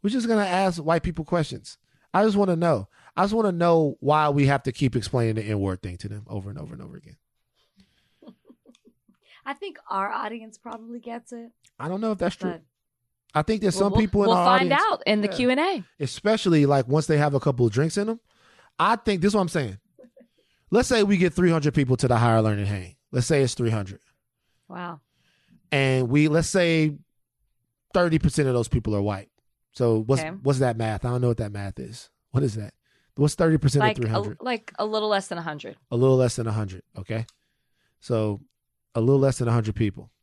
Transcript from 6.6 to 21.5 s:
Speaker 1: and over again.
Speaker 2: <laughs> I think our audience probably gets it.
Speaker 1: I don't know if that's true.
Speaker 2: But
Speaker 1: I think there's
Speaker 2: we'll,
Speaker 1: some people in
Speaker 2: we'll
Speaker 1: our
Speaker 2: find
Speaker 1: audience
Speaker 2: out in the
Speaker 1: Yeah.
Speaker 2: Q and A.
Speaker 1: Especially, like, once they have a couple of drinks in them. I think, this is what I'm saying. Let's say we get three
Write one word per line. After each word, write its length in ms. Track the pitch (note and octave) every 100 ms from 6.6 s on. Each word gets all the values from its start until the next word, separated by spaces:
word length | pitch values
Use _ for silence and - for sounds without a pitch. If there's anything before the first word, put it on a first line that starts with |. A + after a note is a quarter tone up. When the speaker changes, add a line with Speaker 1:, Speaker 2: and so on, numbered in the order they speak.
| -
Speaker 1:
and 80 | -
over 140 | - -
again. 200 | - - _ _ _ _ _ _ _ _ _ _
Speaker 2:
<laughs> 120 | - _ _ - _ A#3+ _ _ _ _ _ -
I 100 | C4
think 240 | C#4 G4 - -
our 220 | G3 G3
audience 480 | A3 G#3+ A3+ A3 A3
probably 400 | A#3 A3+ A3+ A#3+
gets 340 | A#3+ A#3 A#3
it. 180 | A#3 A#3 _ _ _
Speaker 1:
I 100 | D3
don't 120 | F#3
know 120 | A3
if 60 | G#3
that's 180 | F3 -
true. 160 | F#3
Speaker 2:
But 100 | E3 _ _ _ _ _ _ _
Speaker 1:
I 80 | D3+
think 180 | D3+ A3
there's 180 | G3+ F#3
Speaker 2:
we'll, 120 | G3+
Speaker 1:
some 80 | G3+
people 240 | G#3+ G3+
in 60 | G3+
Speaker 2:
we'll 80 | F3+
Speaker 1:
our 220 | F3 -
Speaker 2:
find 140 | F3+
Speaker 1:
audience 100 | C#4+ G#4+
Speaker 2:
out 100 | - -
in 140 | G#3+
the 80 | G#3
Speaker 1:
Yeah. 80 | F#3+
Speaker 2:
Q 140 | B3
and 100 | C4
A. 240 | E4+ E4+ F3+ _
Speaker 1:
Especially, 680 | C#3+ - G#3 A3 F#3+ E3 C#3+
like, 220 | C#3 B2
once 180 | D3 D3
they 120 | D3+
have 160 | D3
a 60 | C#3
couple 260 | D3 B2 A#2
of 60 |
drinks 240 | G#2 D#3+ G3+
in 100 | G#3
them. 120 | A3+ _ _ _ _ _ _
I 180 | F3+ A#3
think, 240 | - G3
this 100 | F#3
is 40 |
what 80 | G#3
I'm 60 | F3+
saying. 300 | E3+ B2 F#2+ _ _ - _ _ _ _ _ _
Let's 180 | - -
say 140 | A#3+
we 120 | G3 G3
get 160 | F3+
three 180 | E3 F3